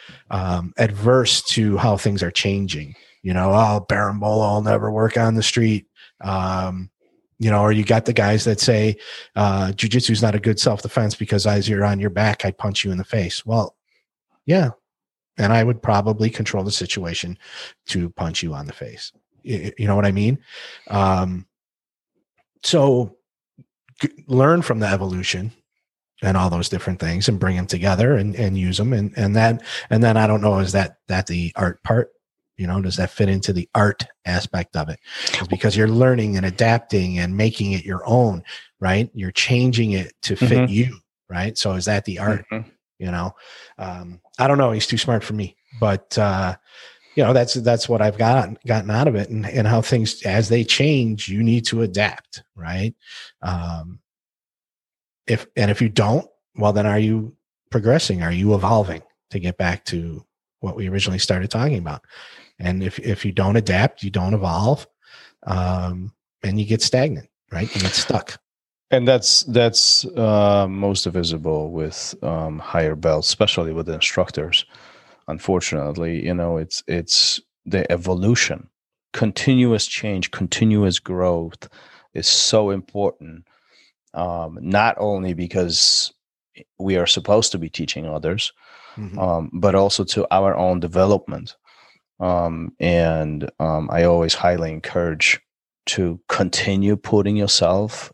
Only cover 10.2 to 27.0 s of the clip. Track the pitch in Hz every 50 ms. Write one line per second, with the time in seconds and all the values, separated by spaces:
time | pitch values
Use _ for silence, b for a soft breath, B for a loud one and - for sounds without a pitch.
10.2 | 120 110 101 104 - 113 107 - - 131 107 98 - 113 - 127 113 101 - -
11.2 | 110 - 107 101 98 107 104 101 95 107 107 98 104 104 101 98 101 104 87 101
12.2 | 107 107 104 - - 98 95 - - 104 98 - - 98 92 90 92 - - 110
13.2 | 90 85 - - - 110 113 117 101 - - _ _ _ _ _ _ _ _ _
14.2 | _ _ _ _ - 139 165 190 160 123 - _ _ _ _ _ _ _ _ _
15.2 | _ _ _ - 104 101 113 117 113 120 120 113 - - 104 101 101 110 107 107
16.2 | 110 113 - - 110 - - 101 95 101 - - 92 85 - 101 90 85 85 -
17.2 | - 87 90 - B B B B B B B B _ - - 95 87 85 - -
18.2 | 87 82 78 - - 82 76 69 71 71 - - - 57 55 - - - - _
19.2 | _ _ _ _ - - 117 90 76 107 - - 113 104 98 101 101 101 95 101
20.2 | 104 113 139 143 B B B B B B B B B B 101 101 98 95 95 90
21.2 | 92 92 92 90 92 _ _ _ _ _ _ _ _ _ _ _ _ _ _ _
22.2 | _ _ _ _ _ _ _ _ - - - 160 139 139 127 123 120 95 - _
23.2 | _ _ _ _ _ _ _ _ - _ _ _ _ _ _ - - - - -
24.2 | - - 127 127 135 151 170 175 165 - 120 110 107 98 95 92 95 92 92 90
25.2 | 90 - - 90 95 110 - _ _ _ _ _ _ _ _ _ _ _ _ -
26.2 | - 98 92 92 90 92 85 87 90 - - 85 - - 92 -